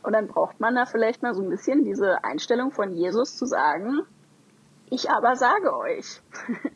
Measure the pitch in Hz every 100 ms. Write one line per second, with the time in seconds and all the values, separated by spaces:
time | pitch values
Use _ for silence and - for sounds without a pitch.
0 | 233 214 202 - - - 220 247 247 226
1 | 220 247 240 196 190 180 - 277 226 196
2 | 196 180 - 143 - 240 262 - 196 170
3 | 180 214 269 - - - 147 151 208 285
4 | - - _ _ _ _ _ _ - 254
5 | - 247 233 247 254 415 330 127 - -
6 | - - _ - - 208 -